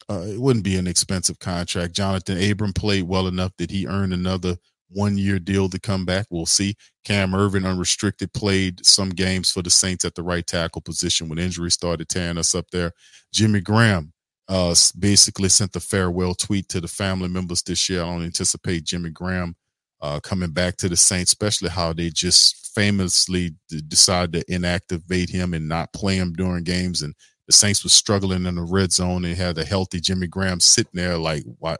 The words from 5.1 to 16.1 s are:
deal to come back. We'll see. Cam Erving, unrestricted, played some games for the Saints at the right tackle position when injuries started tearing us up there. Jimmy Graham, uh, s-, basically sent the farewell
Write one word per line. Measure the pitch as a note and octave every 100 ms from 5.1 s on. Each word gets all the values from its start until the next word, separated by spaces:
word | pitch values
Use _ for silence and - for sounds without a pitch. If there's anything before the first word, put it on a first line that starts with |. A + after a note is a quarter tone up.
| G2+ G2 G2
deal | E2+ G2 F#2+
to | F2+
come | - F#2+ F2+
back. | F#2 G#2
We'll | E2+ E2
see. | - G2 G#2 _ _
Cam | - G2+ F#2+
Erving, | F#2+ G2+ F#2+ F#2
unrestricted, | F#2 F2 - G2+ - G2
played | - G#2 F#2+ F#2 F2+ -
some | - F#2+
games | E2+ F#2 F#2 E2+
for | -
the | F2
Saints | - F#2 F2+ F2
at | -
the |
right | F2 F2 -
tackle | F2+ E2 -
position | - D#2+ F2 - E2
when | D#2
injuries | F2+ F2 E2+
started | - F2 E2 E2
tearing | F#2 E2+ E2+
us | E2
up | F2+ -
there. | F2+ E2+ - _ - _
Jimmy | - G#2+ G#2
Graham, | F2 G#2+ A#2 F#2 D2+ _ _ _ -
uh, | F#2+ F2
s-, | E2+ -
basically | F2+ G2+ G2+ - - F#2+
sent | - F#2+
the | -
farewell | - G2+ F2+